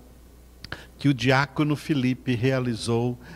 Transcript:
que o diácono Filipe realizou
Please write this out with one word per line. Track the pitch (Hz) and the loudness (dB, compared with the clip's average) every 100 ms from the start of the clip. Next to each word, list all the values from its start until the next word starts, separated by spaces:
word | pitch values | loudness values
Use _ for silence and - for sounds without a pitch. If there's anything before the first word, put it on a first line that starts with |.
| - - - - - - - - - - | -20 -20 -20 -20 -20 -20 -16 -16 -16 -2
que | 139 | 0
o | |
diácono | 139 120 131 139 - 151 147 | 2 4 4 2 0 0 0
Filipe | - 151 123 127 - | -2 0 0 -2 -2
realizou | 123 127 131 127 113 - 117 123 120 - | 0 0 0 -2 -4 -2 0 0 -4 -12